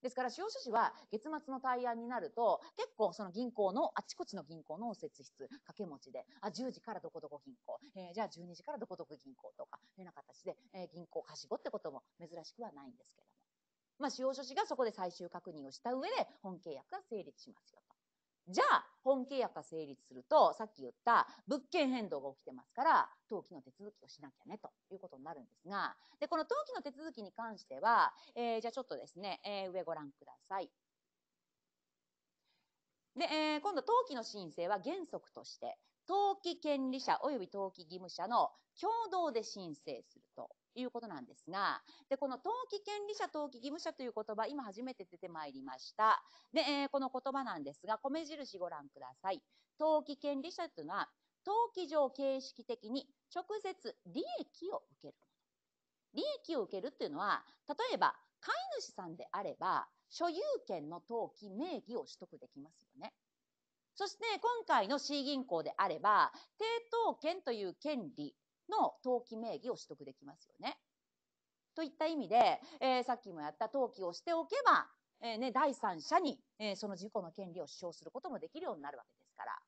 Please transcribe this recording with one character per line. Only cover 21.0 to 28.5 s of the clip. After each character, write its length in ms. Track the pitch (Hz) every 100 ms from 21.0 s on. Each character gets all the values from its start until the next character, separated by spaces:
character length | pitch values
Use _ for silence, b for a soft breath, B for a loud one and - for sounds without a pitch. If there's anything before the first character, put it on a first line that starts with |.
| -
た 220 | 226 - B -
物 160 | 262 -
件 180 | 370 277
変 200 | 254 208
動 120 | 156
が 80 | 139
起 100 | 135
き 20 |
て 80 | -
ま 120 | 127 123
す 80 |
か 100 | -
ら、 260 | 285 262 127 - _
登 180 | 202 -
記 60 | 160
の 60 |
手 100 | 131
続 200 | _ 208
き 100 | -
を 40 | 139
し 140 | -
な 80 | 143
き 40 | _
ゃ 40 | -
ね、 140 | 208
と 100 | - _ _
い 40 | 190
う 20 |
こ 80 | 185
と 100 | 135
に 60 |
な 100 | 139
る 80 | 156
ん 40 | -
で 100 | _
す 120 | 165
が、 280 | 196 156 - b b
で、 80 | 294
こ 80 | 330
の 60 |
登 160 | 311 523 605
記 60 |
の 80 | 494
手 100 | 294
続 200 | 269 320
き 100 | 254
に 80 | 202
関 260 | - 226 208
し 80 | -
て 140 | 131
は、 340 | 196 226 170 - B -
え 220 | 240